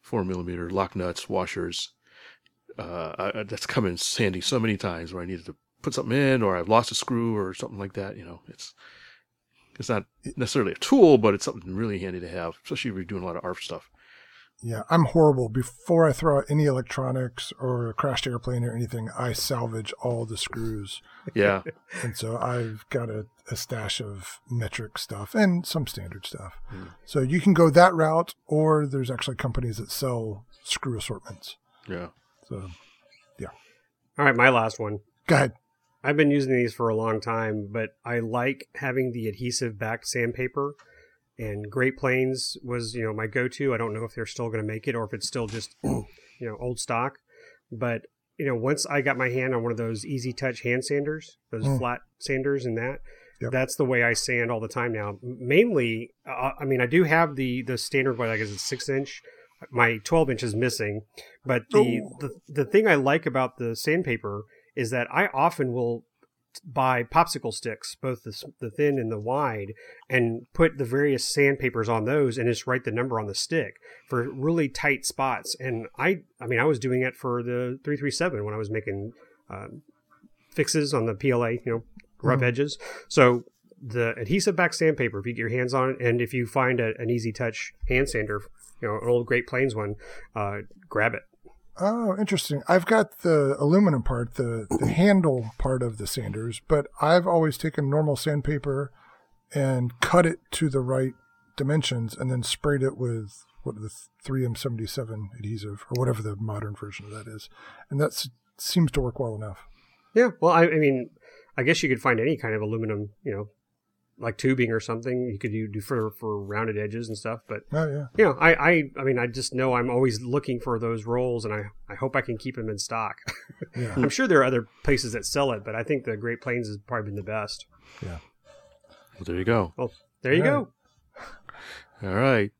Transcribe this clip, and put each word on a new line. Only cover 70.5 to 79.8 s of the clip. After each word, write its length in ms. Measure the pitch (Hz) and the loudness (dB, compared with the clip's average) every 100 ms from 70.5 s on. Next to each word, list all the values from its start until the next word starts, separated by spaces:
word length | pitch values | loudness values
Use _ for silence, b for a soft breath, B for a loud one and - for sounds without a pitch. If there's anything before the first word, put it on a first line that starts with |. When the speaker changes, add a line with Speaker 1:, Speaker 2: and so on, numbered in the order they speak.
Speaker 3:
put 240 | - 165 135 | 2 2 4
the 60 | |
various 420 | 127 131 147 131 - | -2 2 4 2 0
sandpapers 640 | - 143 139 135 120 110 | 4 4 4 0 0 0
on 160 | 113 107 | 0 2
those 320 | 147 135 117 | 2 2 2
and 100 | 120 | 0
just 180 | 113 - | 0 -2
write 180 | 127 | -2
the 60 | 120 | -2
number 300 | 113 131 117 | -2 -2 -2
on 60 | 104 | -4
the 80 | |
stick 400 | 98 - 165 110 - B B _ | -6 -2 -2 -4 -8 B B _
for 220 | 127 123 | -2 -2
really 360 | 135 139 170 147 | -2 0 2 0
tight 360 | - 147 135 | 0 0 0
spots. 500 | - - 135 113 - - | -2 -2 -2 -2 -6 -8
And 260 | 131 117 110 - | -4 -6 -8 -2
I, 220 | 147 190 - _ | 0 0 -4 _
I 60 | 117 | -4
mean, 120 | 120 | 0
I 60 | |
was 140 | 139 139 | 2 2
doing 240 | 127 127 | 0 0
it 120 | 127 | -2
for 280 | 123 131 120 | -4 -4 -4
the 360 | 120 123 123 131 | -2 -4 -4 -6
three 120 | 147 147 | -6 -4
three 140 | 139 | -2
seven 340 | 123 175 127 | -2 -2 -2
when 100 | 104 | -4
I 40 | 107 | -4
was 120 | 107 | -4
making, 420 | 110 110 98 104 - b b _ | -4 -4 -6 -8 -12 b b _
um, 320 | 98 101 160 | -14 -12 -16